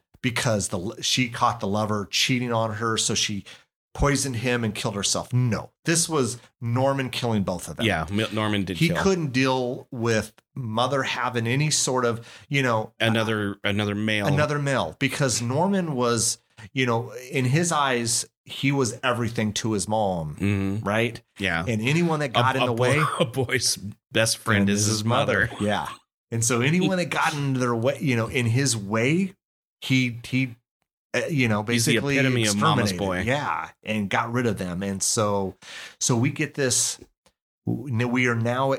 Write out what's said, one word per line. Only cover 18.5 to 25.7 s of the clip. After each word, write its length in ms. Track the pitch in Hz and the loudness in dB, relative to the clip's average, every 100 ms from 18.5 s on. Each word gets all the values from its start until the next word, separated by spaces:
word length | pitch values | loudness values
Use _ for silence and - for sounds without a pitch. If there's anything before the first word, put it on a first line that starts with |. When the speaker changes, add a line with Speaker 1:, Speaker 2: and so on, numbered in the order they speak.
| - 135 | -4 0
Speaker 1:
was 260 | 139 120 - | 2 0 0
everything 500 | 131 117 117 117 107 | 0 0 0 -2 -2
to 200 | 101 113 | -2 -2
his 140 | 107 90 | -2 0
mom, 500 | 107 101 90 78 73 | 0 0 -2 -4 -2
Speaker 2:
Mm-hmm. 480 | 101 101 98 101 98 | 0 0 0 -2 0
Speaker 1:
right? 340 | 107 117 117 - - | 0 0 -4 -16 -6
Speaker 2:
Yeah. 260 | 98 82 95 | -2 -2 0
Speaker 1:
And 140 | 113 | -2
anyone 380 | 117 160 170 151 | 0 2 2 0
that 100 | 143 | 0
Speaker 2:
A, 20 | |
Speaker 1:
got 220 | 117 123 131 | 2 2 2
in 80 | |
Speaker 2:
a 40 | 127 | 0
Speaker 1:
the 60 | |
Speaker 2:
boy, 240 | 117 127 143 | 2 2 2
Speaker 1:
way 60 | 151 | 2
Speaker 2:
<laughs> 80 | - | 0
a 60 | 123 | -2
boy's 520 | 120 127 131 - - 98 - _ | 0 0 0 0 -2 -6 -14 _
best 260 | 110 113 - | 0 2 0
friend 220 | - 107 | 0 2
Speaker 1:
and 80 | 98 | 4
Speaker 2:
is 140 | 101 104 | 2 2
his 160 | 107 110 | 0 2
mother. 440 | 123 - 101 110 - | 2 2 2 0 0
Speaker 1:
Yeah. 260 | 104 | -2